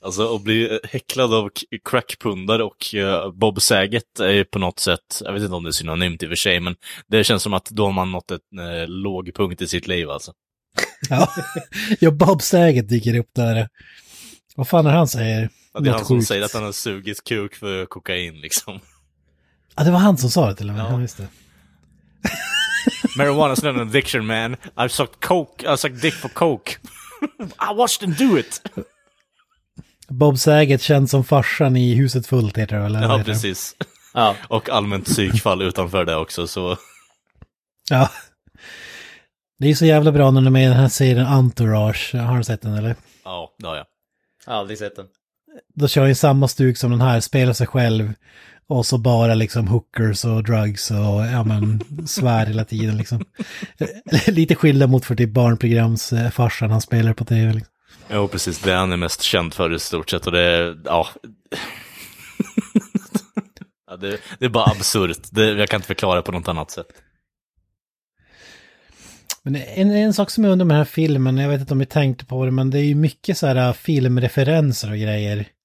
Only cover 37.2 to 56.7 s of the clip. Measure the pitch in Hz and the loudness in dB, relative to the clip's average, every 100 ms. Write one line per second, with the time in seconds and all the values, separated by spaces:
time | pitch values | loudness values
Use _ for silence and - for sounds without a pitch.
37.2 | _ _ - _ _ _ - 135 117 - | _ _ -20 _ _ _ -2 2 2 0
38.2 | - _ _ _ - - - - - - | -20 _ _ _ -20 -20 -20 -20 -20 -20
39.2 | _ _ _ _ 135 151 165 151 156 147 | _ _ _ _ 0 4 6 6 6 6
40.2 | 135 135 131 131 131 127 135 - 135 120 | 6 6 6 6 6 6 4 4 4 4
41.2 | 131 135 127 - 113 107 107 107 - 123 | 4 4 4 2 0 2 0 -2 -4 -4
42.2 | 117 123 117 110 110 107 110 117 _ _ | -2 -2 -2 -6 -4 -4 -4 -6 _ _
43.2 | 92 90 80 _ 82 78 69 _ _ _ | -14 -14 -14 _ -10 -10 -12 _ _ _
44.2 | _ _ - 113 101 107 104 - 95 _ | _ _ -10 -8 -8 -10 -12 -12 -20 _
45.2 | _ _ _ 302 _ - 143 147 135 131 | _ _ _ -20 _ -2 0 4 4 4
46.2 | 147 139 135 - 131 120 123 120 127 117 | 4 4 2 2 0 2 0 2 2 2
47.2 | - 135 127 117 120 135 120 110 104 107 | 0 0 0 0 -2 0 0 0 -2 -8
48.2 | _ - - - _ 131 117 131 120 117 | _ -20 -20 -20 _ -2 0 0 2 4
49.2 | 117 110 110 120 104 117 - - 113 98 | 4 2 0 -2 0 0 -2 -2 0 0
50.2 | 120 113 107 113 104 101 - 107 104 101 | 0 -2 0 0 0 -4 -4 0 0 0
51.2 | 113 123 110 107 107 110 - 147 160 - | 0 0 0 0 0 0 -4 -10 -8 -2
52.2 | 127 113 110 110 107 110 110 107 110 117 | 0 2 0 -2 -4 -4 -2 -2 -4 -4
53.2 | 101 - - - - _ 151 214 - - | -6 -12 -12 -12 -16 _ -10 -8 -2 2
54.2 | - 175 160 160 156 139 135 127 - 117 | 2 2 2 4 4 6 4 4 2 -2
55.2 | 117 113 120 117 120 117 113 113 - 117 | 0 4 2 2 2 2 2 0 -2 -2
56.2 | 120 - 117 - 110 | -2 0 -2 0 0